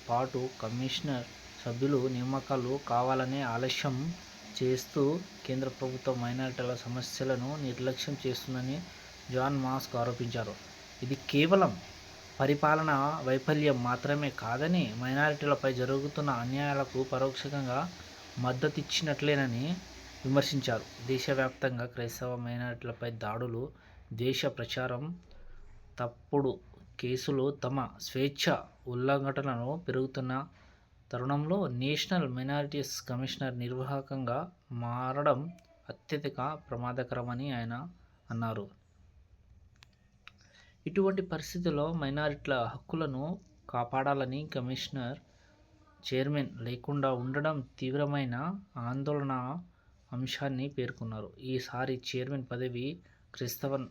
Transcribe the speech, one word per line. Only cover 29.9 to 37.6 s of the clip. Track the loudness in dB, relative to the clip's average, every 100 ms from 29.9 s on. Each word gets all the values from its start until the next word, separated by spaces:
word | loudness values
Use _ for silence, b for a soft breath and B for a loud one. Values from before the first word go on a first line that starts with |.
| 0 0 -2 -2 -2 -4 b b b b b -8
తరుణంలో | -4 0 0 2 2 2
నేషనల్ | 0 0 0 2 2 2
మైనారిటీస్ | 0 0 0 0 -2 -4 -4
కమిషనర్ | -4 -2 -2 -2 -4 -2
నిర్వాహకంగా | -4 -2 -2 -4 -4 -4 -2 -2 -2 -10 -10
మారడం | -4 -2 -2 0 2 4 4 2 -10 -18 -20 -16
అత్యధిక | -14 -4 -4 -2 -2 -4 -4 -6
ప్రమాదకరమని | -4 -2 -2 -2 -2 -4 -4 -2
ఆయన | -2